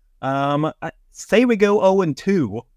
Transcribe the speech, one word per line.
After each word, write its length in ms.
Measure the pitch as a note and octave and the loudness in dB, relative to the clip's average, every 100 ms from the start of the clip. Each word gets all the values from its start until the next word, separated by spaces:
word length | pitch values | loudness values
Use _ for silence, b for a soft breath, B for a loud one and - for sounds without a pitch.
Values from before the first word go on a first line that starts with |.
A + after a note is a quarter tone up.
| _ _ | _ _
Um, 500 | C3 C#3 C#3 C#3+ D#3 - | -6 -4 -2 -2 -4 -6
I, 80 | E3 - _ | -14 -14 _
say 320 | - - G#3+ | -20 0 2
we 120 | B3 G#3+ | 2 2
go 240 | G#3 G#3 | 2 2
oh 220 | F#3+ G3 | 2 2
and 140 | F3 C#3 | 0 -2
two, 440 | G3 G3 A2+ A2 - | -2 0 -2 -6 -14